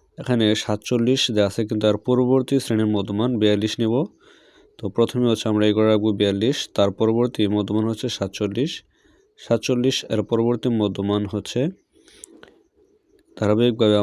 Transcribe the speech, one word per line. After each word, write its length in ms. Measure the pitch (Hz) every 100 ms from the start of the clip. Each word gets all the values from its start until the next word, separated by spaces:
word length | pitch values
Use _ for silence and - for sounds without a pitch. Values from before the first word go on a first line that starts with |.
| _ -
এখানে 280 | 127 120 110 107
সাতচল্লিশ 580 | - 107 - 123 117 131 - 104
দেয়া 140 | 101
আছে, 120 | - 107
কিন্তু 140 | 107 107
এর 80 | 104 -
পূর্ববর্তী 500 | 123 123 131 127 139
শ্রেণীর 260 | - 110 107 104
মধ্যমান 340 | 98 101 120 120
বিয়াল্লিশ 320 | 107 104 107 -
নিব। 120 | 113 120 185 _ _ _ _ _ _ -
তো 40 | 104 104
প্রথমে 300 | 117 123 123
হচ্ছে 160 | 113 117
আমরা 120 | 107 107
এই 80 | 104
ঘরে 140 | 110
রাখবো 160 | 107 107 101
বিয়াল্লিশ, 380 | 101 98 110 131 - -
তার 140 | 101 98
পরবর্তী 420 | 110 113 123 - 104 104
মধ্যমান 300 | 98 104 110
হচ্ছে 180 | 113 123 -
সাতচল্লিশ। 540 | 95 - 104 107 151 - - _ _ _ _ _
সাতচল্লিশ 580 | - 117 - 127 127 127 -
এর 80 | 107 104
পরবর্তী 380 | 113 117 120 123 117
মধ্যমান 400 | 104 95 98 104 101
হচ্ছে, 280 | 104 95 120 147 190 _ _ _ - - - - _ _ _ _ _ _ _ _ -
ধারাবাহিকভাবে 580 | 104 107 120 117 110 104